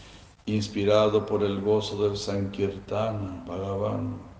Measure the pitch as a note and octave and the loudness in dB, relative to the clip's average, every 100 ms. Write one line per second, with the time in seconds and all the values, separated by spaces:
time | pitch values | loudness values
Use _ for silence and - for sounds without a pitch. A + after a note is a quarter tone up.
0 | - - - - - G#2+ G#2 G#2 G2+ G#2+ | -20 -20 -20 -14 -2 -2 0 0 4 6
1 | G#2 G#2 G2+ G#2 G2+ G2 G2+ G#2+ G2+ G2+ | 6 4 2 0 0 0 2 2 2 0
2 | G#2 G2+ - G2+ G2 - G2 - - G2+ | 0 0 -2 -2 -2 -2 -2 -2 -6 -2
3 | A2 G#2 F#2+ F2+ - F2+ G2 G2 G#2 G#2 | -2 -2 -6 -8 -8 -6 -4 -2 -2 -2
4 | G#2 G2+ - | -4 -8 -12